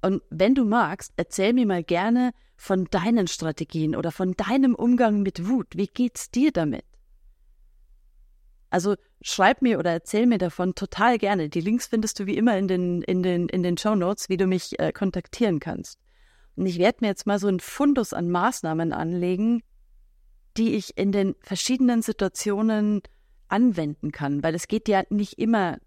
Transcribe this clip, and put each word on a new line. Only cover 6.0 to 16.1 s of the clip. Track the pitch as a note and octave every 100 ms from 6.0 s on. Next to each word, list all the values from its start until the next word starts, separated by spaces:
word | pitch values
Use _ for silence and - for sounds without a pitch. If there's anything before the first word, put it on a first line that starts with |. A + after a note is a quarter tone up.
| B3 - -
dir | A#3+ D4+
damit? | F3 D#3 B2 - _ _ - - _ _ _ - _ _ - _ _ - _ _ _ _
Also | F3+ F#3 G3 _ _
schreib | - - G3 C4
mir | B3 F#3+
oder | E3+
erzähl | E3 - G#3 A#3+
mir | A3
davon | F3+ - F#3
total | - G3 - A3+ A#3+
gerne. | G3 G3 D3+
Die | E3+
Links | E3+ A#3 -
findest | A3+ G#3+ -
du | G3
wie | G#3
immer | A#3 G3
in | F#3+
den, | F#3 F3+ F3
in | - F3+
den, | F#3 F3 F3
in | F#3
den | F3+ F3
Shownotes, | G#3+ G#3+ F3 G3+ -
wie | F#3
du | F#3+
mich, | F#3 - -
äh, | D#3
kontaktieren | - G3 - - - A3+ D#3+
kannst. | E3 - - - _